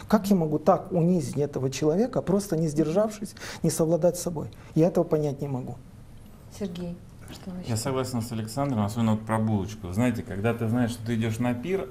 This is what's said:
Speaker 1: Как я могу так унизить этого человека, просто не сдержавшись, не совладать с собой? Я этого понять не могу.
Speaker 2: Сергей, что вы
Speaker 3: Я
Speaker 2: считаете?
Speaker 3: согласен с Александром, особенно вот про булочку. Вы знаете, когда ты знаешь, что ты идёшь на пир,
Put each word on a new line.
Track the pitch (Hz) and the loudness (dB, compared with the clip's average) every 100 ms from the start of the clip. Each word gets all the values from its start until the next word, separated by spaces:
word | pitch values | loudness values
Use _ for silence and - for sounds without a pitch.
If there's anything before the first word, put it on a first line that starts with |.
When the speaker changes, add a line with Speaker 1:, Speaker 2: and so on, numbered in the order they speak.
| - | 2
Speaker 1:
Как | 214 196 | 2 4
я | 196 | 2
могу | 156 151 | 4 2
так | - 170 - | 4 4 4
унизить | 180 165 180 127 - | 2 4 4 2 -2
этого | 143 139 131 | -2 0 -2
человека, | 135 151 165 240 - | 2 2 4 2 0
просто | - 196 196 160 | 2 0 2 0
не | 160 | 0
сдержавшись, | 147 151 175 220 - 208 - - - | 2 2 4 2 -2 -10 -10 -14 -2
не | 165 | -2
совладать | - 160 165 170 170 | 2 2 4 4 2
с | |
собой? | - 156 131 - - - | -4 -6 -8 -12 -4 4
Я | 170 | 4
этого | 180 | 4
понять | 165 156 147 135 | 2 2 0 -2
не | 143 | -4
могу. | 131 127 - - - - - - - - - | -4 -6 -12 -16 -20 -20 -18 -20 -20 -18 -10
Speaker 2:
Сергей, | 202 175 175 175 - - - | -8 -6 -8 -10 -14 -18 -16
что | - - | -14 -12
вы | 180 | -10
Speaker 3:
Я | |
Speaker 2:
считаете? | - 110 | -4 -2
Speaker 3:
согласен | 139 131 120 120 | 0 -2 -2 -2
с | 110 | -4
Александром, | 113 107 135 143 117 | -6 -6 -2 0 2
особенно | 101 113 113 | 0 2 2
вот | 107 110 | 2 2
про | 110 | 0
булочку. | 110 107 92 - 87 | 2 0 -2 -6 -6
Вы | |
знаете, | 92 123 104 | 0 0 0
когда | 85 92 113 | -4 -2 0
ты | 117 113 | 0 0
знаешь, | 120 117 | 2 0
что | - 110 | -2 -2
ты | 117 | 0
идёшь | 113 110 | 0 0
на | 123 120 | 0 -2
пир, | 170 190 - | -2 -2 -4